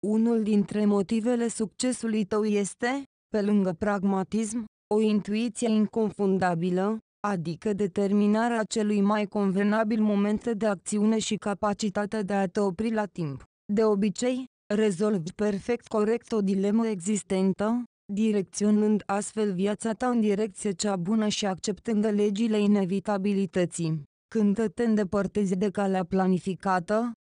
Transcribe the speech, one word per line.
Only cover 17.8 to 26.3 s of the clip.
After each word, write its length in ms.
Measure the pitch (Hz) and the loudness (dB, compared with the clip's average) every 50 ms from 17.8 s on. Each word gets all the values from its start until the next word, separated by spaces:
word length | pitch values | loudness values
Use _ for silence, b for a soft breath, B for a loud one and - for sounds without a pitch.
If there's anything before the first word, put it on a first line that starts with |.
| 240 - _ _ _ - 202 | -4 -8 _ _ _ -8 -2
direcționând 880 | 196 220 220 208 208 185 - - - 202 208 214 208 214 214 214 202 - | 0 0 2 2 0 -2 -4 -6 -2 2 2 4 4 4 4 2 0 0
astfel 480 | - 196 202 202 - - 220 214 208 190 | -2 -4 -4 -4 -4 -4 -2 -2 -2 0
viața 400 | 175 196 202 208 - - 226 220 | 0 -2 -2 -2 -2 -4 -6 -4
ta 160 | - 247 254 | -2 -2 0
în 120 | 247 240 | 0 2
direcție 500 | 214 214 202 196 214 220 185 - - 208 | 2 2 2 0 -2 -4 -6 -6 -6 -6
cea 240 | 196 - - 208 196 | -4 -2 -2 -2 -2
bună 320 | 185 170 180 220 226 214 | -2 -2 0 0 0 0
și 180 | 214 202 - 214 | 0 -2 -2 -2
acceptând 600 | 202 190 160 - - 202 - _ - 226 208 208 | -4 -4 -4 -4 -6 -6 -4 _ -2 0 0 2
legile 540 | 226 208 208 208 214 202 196 233 226 214 214 | 2 2 2 2 0 2 0 0 2 2 2
inevitabilității. 1400 | 208 202 202 202 190 170 196 196 185 - 208 196 190 208 202 196 196 185 - 190 180 170 - - 170 160 160 160 143 _ _ _ _ _ - | 4 4 4 4 2 0 0 -2 -2 -2 -2 0 0 0 0 0 0 0 0 0 0 0 -2 -4 -2 -2 -2 -4 -6 _ _ _ _ _ 0
Când 340 | 226 208 202 196 214 226 214 - | 2 2 2 2 2 0 -2 -2
te 100 | - 240 | -2 0
îndepărtezi 720 | 226 220 208 214 170 - 202 202 196 _ 208 208 185 196 | 2 2 2 0 0 0 -2 -2 0 _ -2 0 0 0
de 140 | 185 208 208 | 0 0 -2
calea 340 | 175 - 202 190 190 185 180 | 0 -2 -2 0 0 0 -2
planificată, 1080 | 170 190 190 185 185 | 0 0 2 2 2